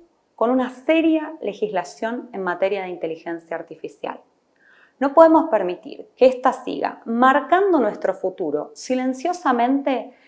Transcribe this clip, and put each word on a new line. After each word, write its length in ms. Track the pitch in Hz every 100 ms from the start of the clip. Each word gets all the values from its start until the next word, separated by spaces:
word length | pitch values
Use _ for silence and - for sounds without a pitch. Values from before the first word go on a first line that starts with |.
| _ _ _
con 160 | - 226
una 200 | 254 254
seria 640 | - - 320 320 311 302 -
legislación 880 | - 196 208 180 175 - 226 247 -
en 100 | 196
materia 400 | 185 170 190 202
de 60 | 185
inteligencia 680 | 175 165 160 175 165 - 165
artificial. 640 | 165 156 - - - - _ _ _ _ _ _ _ -
No 160 | 277
podemos 340 | 302 330 320 -
permitir 580 | 220 180 175 - - - -
que 100 | 254
ésta 260 | 254 254
siga 500 | - - - - -
marcando 760 | 226 233 262 285 285 359 403 320
nuestro 340 | 214 - 190
futuro 560 | 185 190 - 160 147 -
silenciosamente 1400 | - - 254 254 254 339 349 277 240 247 277 277 240 - -